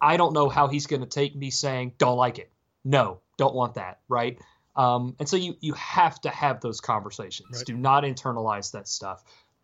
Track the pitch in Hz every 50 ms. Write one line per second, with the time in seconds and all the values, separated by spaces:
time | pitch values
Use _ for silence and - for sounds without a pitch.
0 | 147 151 165 175 175 156 156 151 143 135 - 147 143 135 143 147 143 - 151 131
1 | 127 123 - 143 143 143 143 139 139 135 127 - - 139 131 127 127 123 - _
2 | 143 127 123 123 127 123 - - - - _ _ _ _ _ _ _ 131 139 135
3 | 117 98 90 - _ _ _ - 139 139 - 127 123 120 120 - 95 92 - _
4 | _ - 123 120 120 127 123 - - _ _ _ _ _ _ 135 127 123 123 123
5 | 123 123 - - 151 - 196 185 180 175 - - - 156 139 - - - - 185
6 | 175 156 - - - 143 - - 147 139 127 107 - 120 107 - - - 117 107
7 | 98 104 - - 104 92 - - - - 123 120 123 - 117 120 127 135 135 143
8 | 143 139 127 127 - 135 123 117 110 110 104 101 98 - - 107 101 - - -
9 | 104 95 92 - _ _ - _ _ _ _ _